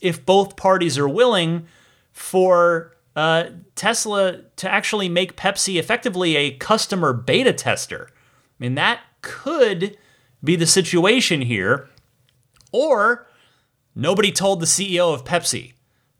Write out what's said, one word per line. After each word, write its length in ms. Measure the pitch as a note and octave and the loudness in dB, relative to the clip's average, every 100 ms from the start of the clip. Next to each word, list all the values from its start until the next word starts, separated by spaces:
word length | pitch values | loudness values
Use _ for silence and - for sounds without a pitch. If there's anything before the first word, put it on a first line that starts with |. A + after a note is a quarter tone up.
if 240 | F#3 E3 - | -4 -2 2
both 300 | G3 G3 - | 2 2 0
parties 420 | F#3+ F#3+ F3 C3+ | 2 2 2 0
are 100 | C#3+ | 0
willing 600 | F3 B3 G3+ E3 E3+ E3 _ _ _ _ | 2 2 2 0 -2 -6 _ _ _ _
for, 840 | - - F#3 F#3 F3 F3 E3 E3 _ _ D3+ | -18 -4 2 4 4 4 2 -4 _ _ -4
uh, 340 | D#3+ E3 E3+ - - - | 0 0 -2 -10 -20 -6
Tesla 640 | G3+ A3+ A3 G3+ F#3+ - - - | -2 -2 -2 0 -2 -2 -14 -10
to 120 | F#3 | -2
actually 400 | G3 - G#3 F#3 | 0 0 -2 -2
make 300 | E3+ F#3 - | 0 -2 -2
Pepsi 400 | F#3+ G3 - F3 | -4 -2 -2 -2
effectively 580 | - A#3+ B3 F3+ F3 D3 | -2 -2 -2 -2 0 0
a 220 | C#3+ B2+ | 0 -2
customer 560 | - G#3+ - G3 D3+ | 0 0 0 -2 0
beta 400 | A#2+ - F#3 B3+ | 0 0 2 2
tester. 540 | B2 B2+ G2+ - D#2 - | 0 -2 -4 -6 -12 -16
I 480 | _ _ _ _ - | _ _ _ _ -10
mean, 160 | B2 | -6
that 280 | C3+ F#3+ A#3+ - _ | -2 0 -2 -8 _
could 760 | - - C4+ D#4+ A3+ F3 G3+ - _ _ _ _ | -16 -10 -4 2 2 2 -6 -8 _ _ _ _
be 120 | C3+ F3 | -2 0
the 100 | D#3+ | 2
situation 760 | G3 E3+ E3+ F#3 B3+ - D#3 | 2 2 2 2 2 2 -2
here. 460 | A#2+ G#2+ F#2+ C3 - _ _ _ _ _ _ _ _ | -2 -2 0 -2 -4 _ _ _ _ _ _ _ _
Or 560 | G#3+ D4+ A3+ G#3+ A#3+ - _ _ _ _ _ _ - | -2 2 2 2 0 -6 _ _ _ _ _ _ -6
nobody 360 | C#3+ G3 G#3 | -2 2 0
told 300 | - G3 F#3+ | 0 -2 0
the 40 | E3 | 0
C 300 | - G3 F3 | -2 0 0
E 40 | |
O 120 | F3 | 0
of 140 | C#3 B2+ | -2 -2
Pepsi. 480 | F3 - A2 F2+ _ _ _ _ _ | -4 -2 -6 -8 _ _ _ _ _